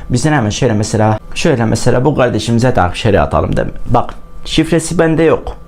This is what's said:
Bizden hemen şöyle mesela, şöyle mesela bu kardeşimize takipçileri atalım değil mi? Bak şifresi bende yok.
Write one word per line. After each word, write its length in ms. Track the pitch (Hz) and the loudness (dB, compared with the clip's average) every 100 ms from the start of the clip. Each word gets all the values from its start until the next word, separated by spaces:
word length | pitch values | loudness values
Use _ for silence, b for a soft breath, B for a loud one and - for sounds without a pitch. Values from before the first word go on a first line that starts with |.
| B | B
Bizden 220 | 123 151 | -2 0
hemen 180 | 151 107 | 0 0
şöyle 220 | 101 131 | 0 0
mesela, 460 | 104 104 107 107 107 - | 0 0 0 0 0 -4
şöyle 300 | - 185 131 | -2 0 2
mesela 400 | 113 113 131 120 | 0 0 2 2
bu 100 | 139 | 2
kardeşimize 600 | 135 123 110 113 117 127 | 2 0 0 0 2 2
takipçileri 460 | 104 87 - 113 95 | 2 0 0 0 2
atalım 360 | 73 76 67 - | 2 0 0 -2
değil 120 | 58 | -2
mi? 60 | - - | -4 0
Bak 240 | 117 - - - - | 0 0 -6 -12 -12
şifresi 540 | - - 156 165 160 175 | -4 -2 0 0 0 0
bende 240 | 165 160 | 0 2
yok. 340 | 160 110 - - | 2 2 -2 -12